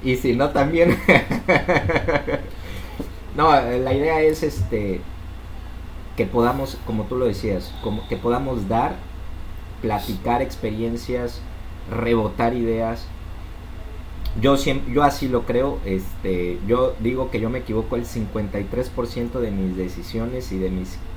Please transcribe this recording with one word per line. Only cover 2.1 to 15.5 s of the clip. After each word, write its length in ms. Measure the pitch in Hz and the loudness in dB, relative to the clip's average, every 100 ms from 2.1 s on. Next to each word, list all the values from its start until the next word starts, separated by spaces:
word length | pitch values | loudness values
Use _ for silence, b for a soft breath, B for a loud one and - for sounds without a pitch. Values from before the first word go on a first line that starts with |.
| 143 - 143 - B B B B B - - - - | 0 0 -4 -4 B B B B B -8 -8 -8 2
No, 160 | 143 | 6
la 420 | 143 120 123 131 | 6 6 0 2
idea 260 | 135 156 160 | 2 4 6
es, 220 | 156 156 | 4 4
este, 580 | 156 - - 113 104 87 - - - - - - - - - - - - | 0 0 0 0 0 -2 -4 -10 -10 -10 -10 -10 -10 -10 -10 -10 -10 -2
que 100 | 104 | 0
podamos, 500 | 120 120 135 135 - - | 4 4 2 -4 -6 -4
como 180 | 110 | -2
tú 120 | 101 127 | -2 0
lo 100 | 123 | 0
decías, 460 | 98 107 92 - - | 0 0 -2 -4 -6
como 260 | 113 107 - | -4 -4 -4
que 80 | 107 | -2
podamos 520 | 120 120 135 123 98 | 0 0 0 -2 0
dar, 280 | 113 175 185 - - - - - - - - | 2 2 -2 -10 -10 -8 -8 -8 -10 -10 -6
platicar 640 | 113 104 - 95 117 120 | -2 -2 -2 -4 0 0
experiencias, 960 | 127 - 113 107 117 117 - 123 120 - - - - - - | 0 -4 -4 -2 -2 -2 -2 -2 -2 -6 -10 -10 -10 -10 -6
rebotar 640 | 107 117 117 104 - 117 | -2 2 4 2 2 0
ideas. 520 | 123 117 113 113 113 - - - - - - - - - - - - - 113 | 2 0 2 0 -2 -6 -10 -10 -10 -10 -12 -10 -10 -10 -10 -10 -4 -2 2
Yo 160 | 123 139 | 4 4
siem-, 360 | 143 135 127 | 4 0 2
yo 120 | 123 | 4
así 240 | 143 139 135 | 4 4 0
lo 140 | 123 | 0
creo, 360 | - | 2